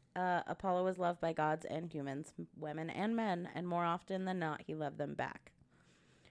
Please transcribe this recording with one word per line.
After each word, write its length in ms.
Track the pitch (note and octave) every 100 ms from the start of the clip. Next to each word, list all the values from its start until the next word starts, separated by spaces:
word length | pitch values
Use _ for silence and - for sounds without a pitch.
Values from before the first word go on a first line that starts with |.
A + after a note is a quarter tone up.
| _ -
Uh, 280 | F3+ F3 -
Apollo 380 | - G3 F3+ F#3
was 140 | F#3
loved 200 | F3 F3
by 120 | E3
gods 320 | E3 D#3 D#3+ -
and 260 | D#3 E3
humans, 420 | D#3+ C#3 C3+ D#3 -
m-, 100 | E3+ -
women 340 | D#3 D#3 E3
and 260 | - G#3 A3+
men, 340 | A3 F3 F3+ -
and 120 | F3+
more 180 | F3 E3+
often 400 | F3 - F#3+ F#3
than 120 | F#3
not, 220 | D#3+ D3
he 140 | - D#3
loved 220 | D3 D#3
them 160 | C#3+ C#3+
back. 380 | B2 - - _ - - - - - - -